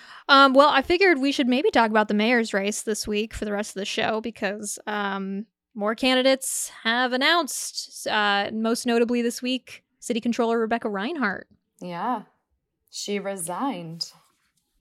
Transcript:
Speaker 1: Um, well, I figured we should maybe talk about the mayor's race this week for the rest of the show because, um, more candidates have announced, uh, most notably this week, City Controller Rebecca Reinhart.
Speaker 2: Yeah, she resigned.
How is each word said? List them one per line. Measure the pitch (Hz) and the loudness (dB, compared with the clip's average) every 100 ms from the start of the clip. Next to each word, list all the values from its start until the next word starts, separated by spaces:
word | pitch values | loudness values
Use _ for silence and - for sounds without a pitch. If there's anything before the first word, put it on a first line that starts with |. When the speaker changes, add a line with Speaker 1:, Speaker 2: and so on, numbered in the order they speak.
| - - - | -20 -8 4
Speaker 1:
Um, | 277 277 262 | 6 8 8
well, | 285 | 6
I | 269 | 6
figured | 262 349 381 285 | 2 4 4 4
we | 277 | 2
should | 277 254 | 0 2
maybe | 254 415 | 2 2
talk | 269 226 | 4 4
about | 220 214 | 4 2
the | 208 | 2
mayor's | 220 247 226 202 | 4 2 2 -2
race | 196 208 | -2 -4
this | 233 208 - | -4 -4 -4
week | 208 220 - | -4 -4 -6
for | 214 | -6
the | |
rest | 202 214 190 | -4 -6 -8
of | |
the | 202 | -6
show | - 226 220 | -2 -2 -2
because, | 226 - 196 208 208 - - | -6 -6 -6 -6 -10 -10 -6
um, | 208 202 196 190 196 226 _ _ 208 | -4 -4 -4 -6 -6 -10 _ _ -6
more | 208 | -4
candidates | 226 262 254 262 269 - - - - | 0 2 4 4 2 0 -6 -8 -6
have | 226 240 254 | -2 0 0
announced, | 254 294 339 285 - - - - - - | 0 2 2 0 -6 -8 -10 -12 -10 -4
uh, | 214 208 202 202 | 0 2 2 0
most | 220 226 233 240 | -2 -2 0 0
notably | 233 233 240 | 2 2 0
this | 233 - | -2 -2
week, | 247 254 - - _ _ | -4 -4 -6 -20 _ _
City | - 233 | -6 -2
Controller | 240 226 226 233 | -2 0 0 2
Rebecca | 226 233 226 | 0 -2 -2
Reinhart. | 196 226 339 214 - - _ _ - | -4 -4 -2 -2 -4 -10 _ _ -16
Speaker 2:
Yeah, | 180 175 220 226 - _ _ _ _ _ _ | -10 -6 -4 -4 -8 _ _ _ _ _ _
she | - - 202 | -12 -6 -4
resigned. | 196 196 165 180 262 180 165 170 - - _ _ _ _ _ - | -4 -8 -8 -4 -4 -6 -8 -12 -12 -16 _ _ _ _ _ -4